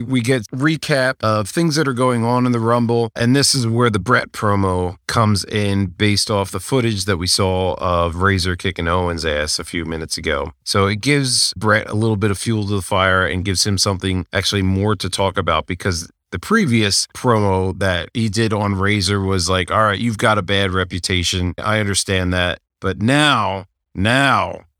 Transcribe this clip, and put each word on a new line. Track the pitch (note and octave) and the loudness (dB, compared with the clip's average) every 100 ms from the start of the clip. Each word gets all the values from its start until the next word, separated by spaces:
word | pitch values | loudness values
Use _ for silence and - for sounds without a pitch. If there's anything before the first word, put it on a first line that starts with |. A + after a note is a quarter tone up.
We | A#2+ C3 | -2 -2
get | A#2 C3+ G#2 | 2 0 -2
recap | C3 D3 D#3+ - C#3+ B2+ C3+ | -2 -2 -2 -2 0 0 0
of | A2 G#2+ G#2 | 0 0 0
things | E3+ E3+ C#3+ | 0 0 2
that | C3+ | 0
are | |
going | A#2+ B2+ A#2+ | 0 0 2
on | A2+ B2 B2 | 0 2 2
in | |
the | A#2+ | 0
Rumble, | A2+ A#2+ A#2 A#2 A2+ | 2 2 2 0 -2
and | - A#2+ C#3 | 0 2 4
this | C3 | 4
is | C3+ A#2 | 0 0
where | A2+ A#2+ | 2 2
the | G#2 | 2
Brett | F2+ A#2+ - | 2 0 0
promo | - G#2+ G2+ F#2+ F2+ F2+ F2+ - | -4 0 2 2 0 -2 -6 -4
comes | A#2+ G#2+ G2 | 2 2 2
in | - G#2+ G2+ G2 F#2+ | 0 -4 -2 0 -2
based | E2+ G#2 G#2 - | 0 0 2 0
off | G2+ F#2+ | -2 -2
the | F#2+ | -6
footage | - C3+ A#2 G2+ | -2 0 0 -2
that | F#2+ G2+ | -2 -2
we | G#2+ | 0
saw | - F#2+ F#2 F#2 | 2 2 2 0
of | - F#2 F2 E2+ E2 | -2 0 2 0 2
Razor | G2 F#2+ F2+ F2+ | 2 2 0 -2
kicking | G2 E2+ E2+ | -4 -2 0
Owens' | F2+ F2+ E2 D#2 | 0 0 -2 -2
ass | D2 D2+ - | -2 -2 -4
a | |
few | E2 F2 | -4 -6
minutes | E2 E2 D#2 - | -4 -6 -6 -6
ago. | D#2+ C#2+ D2+ - | -4 -4 -4 -10
So | - G2+ G2 | -4 0 0
it | G#2 | 0
gives | C3 C#3+ C3 A#2 - | 0 0 0 0 -2
Brett | - G#2 G#2+ - | -2 2 2 0
a | |
little | G#2 A2+ G#2 | 0 0 2
bit | G#2 | 0
of | G2 | -2
fuel | A#2 A2 G2+ | -2 -2 -2
to | G2+ | -4
the | |
fire | - G2 F#2+ F#2 F2 | -2 0 2 2 2
and | F2+ | -2
gives | F#2 F#2 G#2+ | -2 0 0
him | F#2+ | 0
something | G#2 F#2+ G2 F#2 - | 0 0 -2 -2 -2
actually | G2+ F#2 G#2 | -2 -2 0
more | F#2+ F#2+ G#2 G2+ | 0 2 0 -2
to | F2+ | -4
talk | - G2 G2 | -2 -2 0
about, | E2+ D#2+ - | 0 0 -2
because | F2+ G2+ E2 - _ - | -4 -4 -4 -8 _ -12
the | F#2+ | -10
previous | - A3+ E3 A#2 G#2 - - | 0 2 2 2 2 0 -4
promo | - B2+ A2 G2+ F#2+ F#2+ F#2 | -4 2 2 2 0 -2 -2
that | G2 F2 - | -2 -2 -4
he | B2 A2 | -4 -2
did | G2+ A2 | 0 0
on | G#2 G2+ G2 | 0 0 0
Razor | G2 G#2 F#2 G2+ | 0 0 0 0
was | F#2+ F#2+ F2 | 0 -2 0
like, | F#2 F2+ | 0 2
"All | G2 | 2
right, | G#2+ G2 | 2 2
you've | A#2 G#2 | -2 0
got | A#2 G#2 | 2 2
a | |
bad | F2 G2 G2 | 0 0 0
reputation. | F#2 F2+ F2+ - F#2 F2 F#2 F2+ - | 0 -2 -4 -2 0 0 0 -2 -2
I | G#2+ G#2+ | -2 0
understand | G2+ F#2+ - F#2+ F2+ | 0 -2 0 0 0
that. | F2+ F2+ - _ _ | 0 0 -4 _ _
But | F#2+ F#2 | -6 -2
now, | A2 C#3+ D3+ B2+ G2+ G2 F2+ _ _ | 0 2 2 2 0 -6 -10 _ _
now | F2+ G#2 C3 C#3 A2 F2 E2+ - _ | -2 2 2 4 2 0 -8 -16 _